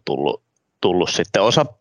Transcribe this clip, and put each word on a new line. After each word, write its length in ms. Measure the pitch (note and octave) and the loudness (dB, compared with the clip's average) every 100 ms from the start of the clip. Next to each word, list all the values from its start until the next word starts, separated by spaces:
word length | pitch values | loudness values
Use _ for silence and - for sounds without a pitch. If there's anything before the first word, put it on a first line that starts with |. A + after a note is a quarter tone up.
| - | -8
tullut, 360 | C2+ C#2+ - _ _ _ _ | -4 -2 -4 _ _ _ _
tullut 280 | G#2+ F2+ E2 | 0 0 0
sitten. 320 | - E2+ - | -2 -2 0
Osa 240 | G#2 D#3+ D3 - | 2 2 0 -4